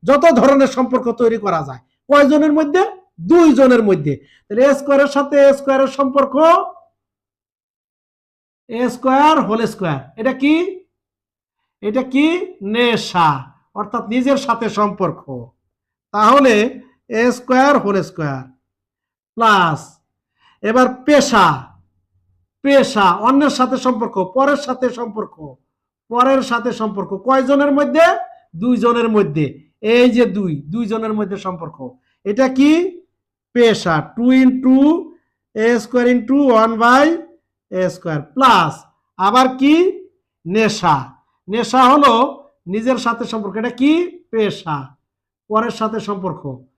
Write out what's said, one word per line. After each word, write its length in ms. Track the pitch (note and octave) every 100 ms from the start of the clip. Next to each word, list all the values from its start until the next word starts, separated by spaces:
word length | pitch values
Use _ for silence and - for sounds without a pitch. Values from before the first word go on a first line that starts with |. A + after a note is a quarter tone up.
যত 200 | E3+ C#4 E4+ B3
ধরনের 320 | C4+ C#4 C4+
সম্পর্ক 440 | - B3+ B3+ B3
তৈরি 260 | A#3 A#3 A3+
করা 260 | G3+ E3 C#3
যায়, 120 | B2+ _ _ _
কয়জনের 440 | C#4+ C#4+ D4+ D4+
মধ্যে? 460 | D4 D4+ E4 G4 - _ _
দুইজনের 640 | E3+ F4 E4 B3 C4 B3
মধ্যে। 300 | G#3+ F3+ D3 C3+ _ _ _
তাহলে 180 | G#3 C4+
এ 80 |
স্কয়ারের 340 | C4+ C#4 C#4 C#4+
সাথে 280 | C#4 C#4 C#4+
এ 140 | C#4
স্কয়ারের 340 | C#4 C#4 C4+ C4+
সম্পর্ক 480 | C4 C#4 C#4 C4 C4 D#4+ F4 F#4 - _ _ _ _ _ _ _ _ _ _ _ _ _ _ _ _ _ _ _
এ 220 | A3+ B3
স্কয়ার 520 | B3 B3+ C4 D4+ D#4
হোল 240 | F#3 A3+ A3+
স্কয়ার। 340 | - F3+ C#3 - -
এটা 160 | A3+
কি? 200 | C4 C#4 D#4+ F4+ F#4 _ _ _ _ _ _ _ _ _ _
এটা 220 | G3+ A3
কি? 520 | C4 B3+ D4+ F4 G4+ -
নেশা, 680 | G3 A3 A#3+ A3 - F3+ D#3+ C#3 - _ _
অর্থাৎ 340 | - G#3 A#3+ G3+
নিজের 300 | A#3+ B3+ C#4
সাথে 320 | - A3+ A3+
সম্পর্ক। 840 | - G#3 - F3+ - - C3 A#2+ _ _ _ _ _ _
তাহলে 680 | G#3 G#3+ C4+ C4+ G#3+ A3+ - - _ _
এ 220 | A3 B3
স্কয়ার 460 | B3 - B3+ C4+ C#4
হোল 240 | G3 G3
স্কয়ার 420 | D#3+ - D3+ C3+ B2+ _ _ _ _ _ _ _ _ -
প্লাস 640 | A3+ G3+ E3+ D3+ - _ _ _ _ _ _ _
এবার 260 | G3+ A#3+ B3+ - -
পেশা, 420 | D4 C#4 A3+ F3 C#3+ - _ _ _ _ _ _ _ _ _
পেশা 500 | C#4 C#4 B3+ G#3+ G3
অন্যের 380 | E3+ A3 C#4 D4
সাথে 280 | C#4 B3+ B3+
সম্পর্ক, 460 | B3 A#3 A3+ -
পরের 340 | F#3 C4 C#4 C#4
সাথে 320 | A#3+ B3+ B3+
সম্পর্ক, 680 | A3+ A#3 G#3+ G3 _ D3+ B2+ _ _ _ _ _
পরের 320 | A#3 B3 C4+
সাথে 300 | - A#3+ A#3+
সম্পর্ক 460 | A3 A3 F#3+ F#3 F#3+
কয়জনের 540 | A#3 C4 B3+ C#4 C#4+
মধ্যে? 340 | C#4 C#4+ D4 E4+ F#4 - - _ D#3+
দুইজনের 540 | A3+ A#3+ A#3 A#3+ A#3
মধ্যে। 360 | G#3+ G3 D3+ D3 - _ _
এই 280 | G#3+ A#3 B3
যে 160 | A3+ A3+
দুই, 360 | F#3 F#3+ D3
দুইজনের 520 | C#3 G#3 A3+ A3 A3
মধ্যে 240 | G#3+ G3+ G3
সম্পর্ক। 600 | F#3+ F3+ E3 - B2+ - _ _
এটা 240 | G3 G#3 C4
কি? 520 | C4 C#4+ D#4+ F#4 F4+ _ _ _ _ _
পেশা, 600 | A#3+ A#3 G#3+ - D#3 D3 -
টু 160 | A#3+
into 460 | C4 C4 - C4 C4 C#4+ E4+ F#4 - _ _ _ A3
এ 240 | A3+ A#3+
স্কয়ার 280 | A3+ B3 A#3+
into 300 | B3 G#3+ C4+ C#4+
one 220 | A3+ A3+ A3+
by 360 | A#3 B3+ D4+ E4+ - _ _ _ _
এ 180 | F#3 F#3
স্কয়ার 320 | F3+ E3+ D3+
প্লাস 640 | C3 - C4 G#3 D#3+ - _ _ _ -
আবার 400 | F#3+ B3 C4 B3+
কি? 180 | C4+ D#4+ F#4 - - _ _ _ E3
নেশা। 680 | G3+ G#3+ G#3+ F3 C#3+ - _ _ _ -
নেশা 360 | G#3+ A3+ B3+
হলো 300 | B3 C#4+ C#4 A3+ C4+ - - _ -
নিজের 300 | G3 A3+ B3+
সাথে 280 | A#3 A3+ A3
সম্পর্ক। 320 | A3+ G3+ F#3+
এটা 120 | A3+
কি? 500 | B3 C4+ D#4+ F4 - _
পেশা, 640 | A3+ G#3 - E3+ D3 C3+ _ _ _ _ _ _
পরের 240 | G#3+ A#3
সাথে 280 | A3 A3 A3
সম্পর্ক। 640 | G3+ G3+ F#3 D3+ C#3+ B2+ _